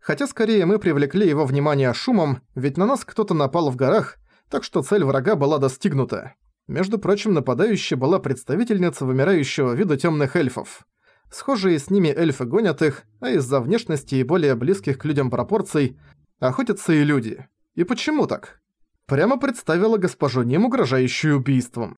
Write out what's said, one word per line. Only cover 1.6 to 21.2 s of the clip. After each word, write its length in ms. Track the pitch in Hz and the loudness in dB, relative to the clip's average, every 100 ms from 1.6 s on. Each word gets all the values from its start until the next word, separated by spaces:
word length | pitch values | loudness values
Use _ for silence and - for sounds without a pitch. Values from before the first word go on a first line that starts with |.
| 147 143 131 | 2 2 2
шумом, 480 | 117 - 233 156 131 _ | 0 0 2 2 -2 _
ведь 240 | - 139 143 | -4 -4 0
на 80 | 202 | 0
нас 180 | 277 | 0
кто-то 300 | - - 208 | -4 -4 0
напал 360 | 165 139 165 151 | 0 0 0 -2
в 60 | 127 | 0
горах — 400 | 135 202 - - _ _ _ | 2 2 0 -12 _ _ _
так 120 | - | -8
что 200 | - 226 | -4 -4
цель 220 | - 208 | 0 0
врага 300 | 139 135 131 | 2 0 0
была 240 | 196 143 151 | 0 2 2
достигнута. 760 | 135 131 202 139 123 104 - _ _ _ - | 0 0 -2 0 -2 -4 -8 _ _ _ -8
Между 300 | 131 190 214 | -4 -2 -2
прочим, 360 | 170 202 214 | 0 0 2
нападающей 640 | 170 131 123 214 202 - 139 | 0 0 0 0 0 -2 -2
была 240 | 135 190 | 0 0
представительница 840 | 135 135 - 151 233 208 175 - | 0 -6 -4 -2 0 0 0 -2
вымирающего 680 | 131 127 147 185 135 - 127 | -2 0 2 2 0 0 0
вида 240 | 120 160 139 | 0 0 0
тёмных 400 | 175 156 139 175 | 0 0 0 0
эльфов. 500 | 135 - - - _ _ _ _ _ | -2 -4 -12 -16 _ _ _ _ _
Схожие 480 | - - 254 185 160 | -10 -4 0 2 0
с 120 | - | 2
ними 180 | 196 160 | 2 2
эльфы 360 | 139 165 135 | 2 0 0
гонят 360 | 123 170 214 139 | -2 0 0 0
их, 220 | 156 131 _ _ | 0 -2 _ _
а 100 | 254 | -2
из-за 300 | 208 123 135 | 0 2 0
внешности 560 | 120 226 - 151 - 135 | 0 -2 -2 -6 -2 -2
и 60 | |
более 320 | 127 180 147 | 2 2 2
близких 440 | 123 131 196 - 131 | 2 0 0 -2 -4
к 60 | |
людям 260 | 151 143 131 | -2 -2 0
пропорций 680 | 120 120 214 - 156 135 - - _ _ _ | -2 -2 -2 0 0 0 -4 -20 _ _ _
охотятся 540 | 127 127 262 202 - | -4 -2 -2 -2 2
и 100 | 156 | 2
люди. 460 | 147 143 113 - - _ _ | 4 2 -2 -12 -16 _ _
И 80 | - | -6
почему 440 | 170 247 - 302 170 | -4 -2 -2 0 0
так? 340 | - - - _ _ _ _ - | -2 -8 -20 _ _ _ _ -4
Прямо 320 | 139 190 262 | 0 2 0
представила 580 | 269 240 - 160 214 226 | -2 -4 -2 2 2 2
госпожу 460 | 180 - 147 123 | 0 -2 -2 0
Ним, 240 | 120 147 240 | 0 2 2
угрожающую 680 | 247 143 131 127 - | 2 0 2 0 0